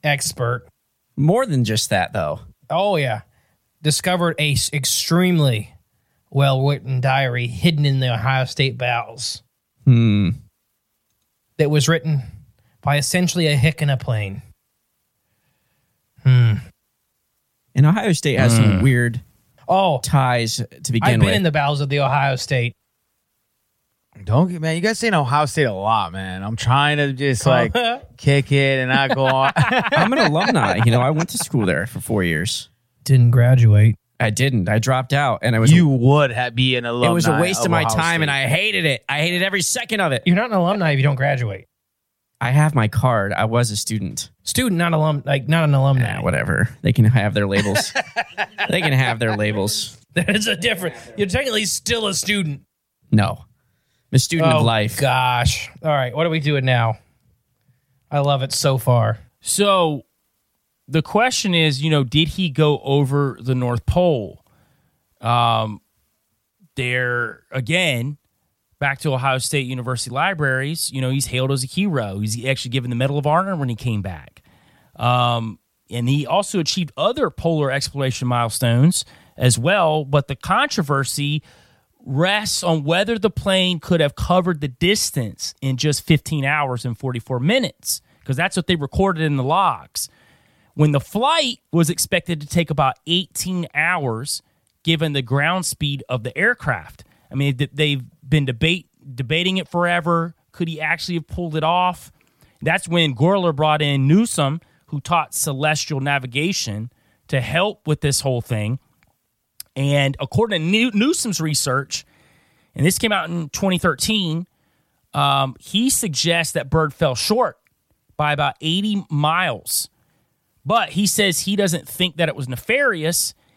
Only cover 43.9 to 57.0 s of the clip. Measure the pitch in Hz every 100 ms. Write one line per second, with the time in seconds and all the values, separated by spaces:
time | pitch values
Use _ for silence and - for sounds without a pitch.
43.9 | 110 95 - - _ - - 254 170 175
44.9 | 156 156 143 143 143 120 165 151 139 135
45.9 | 135 - - - - - - - - -
46.9 | - 113 127 101 104 101 98 101 95 -
47.9 | 135 - - - - - 202 202 - 156
48.9 | 131 123 117 113 107 107 104 104 - -
49.9 | - _ 175 175 208 214 - 233 185 175
50.9 | - - 208 202 247 269 220 202 - -
51.9 | 233 208 185 - 208 160 139 - _ _
52.9 | _ _ 107 95 - - _ _ _ _
53.9 | _ _ 131 - 165 160 156 151 - 104
54.9 | - 135 127 127 120 123 - - - 160
55.9 | 143 127 139 170 160 147 143 131 123 113
56.9 | 104